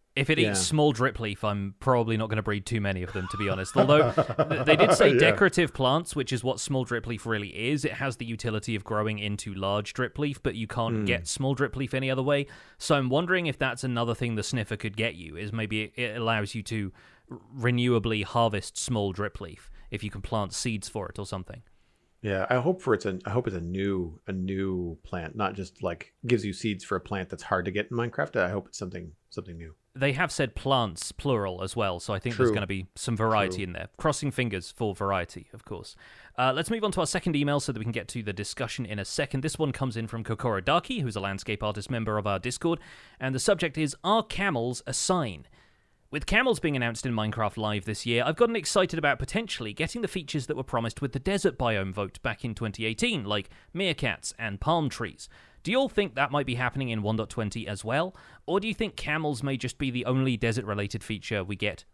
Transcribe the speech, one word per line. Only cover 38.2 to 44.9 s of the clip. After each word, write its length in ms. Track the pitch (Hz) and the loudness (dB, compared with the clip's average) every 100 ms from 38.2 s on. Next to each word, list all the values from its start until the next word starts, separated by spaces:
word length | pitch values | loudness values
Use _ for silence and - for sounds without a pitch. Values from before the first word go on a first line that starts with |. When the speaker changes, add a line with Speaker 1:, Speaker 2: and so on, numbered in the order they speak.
Speaker 1:
the 100 | 104 | -6
discussion 520 | 95 101 - 120 - 113 | -4 -6 -4 -4 -4 -6
in 120 | 104 | -6
a 80 | 95 | -4
second. 360 | - - 135 | -4 -2 -2
This 180 | 151 - | -4 0
one 120 | 151 | -2
comes 240 | - 131 113 | 0 -4 -4
in 120 | 113 | -6
from 160 | 117 | -6
Kokoro 360 | 113 110 123 101 | -6 -2 0 0
Daki, 400 | 92 165 - 247 | 2 2 2 -2
who's 140 | 131 104 | -2 -2
a 60 | |
landscape 420 | 98 98 - 104 | -4 -4 -4 -2
artist 260 | 107 104 - | -2 -4 -4
member 280 | 120 110 107 | -2 0 0
of 100 | 101 | 0
our 120 | 98 | 0
Discord, 400 | 123 - 165 170 - - - - | -2 -2 0 0 -4 -20 -20 -6
and 140 | 131 | -2
the 60 | 131 | 2
subject 380 | - 190 170 147 | 4 4 2 0
is, 180 | 151 - | -2 0
"Are 200 | 175 220 | 2 2
camels 580 | 214 - 196 135 120 123 | 2 -2 0 0 -2 -4
a 60 | - | -4